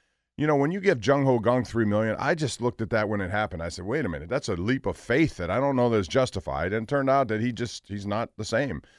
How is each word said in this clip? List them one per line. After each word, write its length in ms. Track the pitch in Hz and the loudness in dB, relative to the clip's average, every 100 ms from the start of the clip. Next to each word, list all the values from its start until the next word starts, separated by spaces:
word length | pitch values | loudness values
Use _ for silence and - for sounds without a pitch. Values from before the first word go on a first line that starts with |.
| _ _ _ - | _ _ _ -4
you 120 | 151 | 2
know, 80 | 143 | 2
when 140 | 143 | 2
you 80 | 196 | 2
give 240 | 190 139 104 | 0 2 2
Jung 180 | 143 | 4
Ho 140 | 135 120 | 4 4
Kang 260 | 104 127 | 4 2
three 200 | 117 117 | 0 0
million, 320 | 104 104 110 101 | 2 2 0 0
I 160 | 139 | 0
just 260 | 165 143 - | 0 -2 0
looked 200 | 120 - | -2 -2
at 100 | 107 | -2
that 180 | 113 104 | 0 0
when 120 | 104 | -2
it 100 | 92 | -2
happened. 320 | 104 107 82 | -2 -2 -4
I 60 | 85 | -8
said, 160 | 92 | -8
"Wait 200 | 92 147 | -4 -2
a 40 | 113 | -2
minute, 200 | 73 85 | -4 -4
that's 200 | 139 - | -4 -2
a 60 | 90 | -2
leap 280 | 98 135 | 0 -2
of 120 | 101 - | -2 -6
faith 400 | - 131 160 - | 0 2 2 0
that 120 | 87 | -2
I 80 | 110 | 0
don't 160 | 139 127 | 0 2
know 120 | 120 | 2
that's 200 | 110 87 | 2 2
justified." 640 | 135 131 98 76 69 90 | 0 0 -2 -6 -4 -2
And 100 | 110 | -2
it 40 | 110 | -2
turned 200 | 143 135 | 0 2
out 200 | 139 117 | 2 2
that 120 | 107 | 0
he 120 | 120 | -2
just, 340 | 113 120 - - | -2 -6 -8 -10
he's 200 | 101 101 | -8 -4
not 240 | 104 117 - | -4 -4 -8
the 80 | |
same. 380 | 107 113 139 78 - | -2 0 0 -4 -10